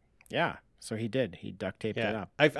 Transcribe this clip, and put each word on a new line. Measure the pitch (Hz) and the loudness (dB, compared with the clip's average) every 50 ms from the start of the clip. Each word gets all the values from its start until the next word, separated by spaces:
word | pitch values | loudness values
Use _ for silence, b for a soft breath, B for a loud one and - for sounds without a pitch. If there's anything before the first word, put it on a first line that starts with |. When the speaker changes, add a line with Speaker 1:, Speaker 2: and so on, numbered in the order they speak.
| _ _ _ _ - - | _ _ _ _ -10 -4
Speaker 1:
Yeah, | - 131 170 135 73 - - _ _ - | 0 0 0 0 0 -4 -14 _ _ -14
so | - - 117 | -10 -6 -4
he | 107 113 113 | -2 -2 -2
did. | 104 131 127 90 85 | 0 0 0 -2 -4
He | - - 104 | -8 -12 -10
duct | 92 - 104 92 - - | -8 -4 -4 -4 -4 -4
taped | - 110 101 120 | -4 -4 -2 -2
it | 117 | -2
Speaker 2:
Yeah. | 104 107 110 92 | -2 -2 -2 -6
Speaker 1:
up. | - _ - | -4 _ 6
Speaker 2:
I, | 143 156 147 156 | 6 6 6 8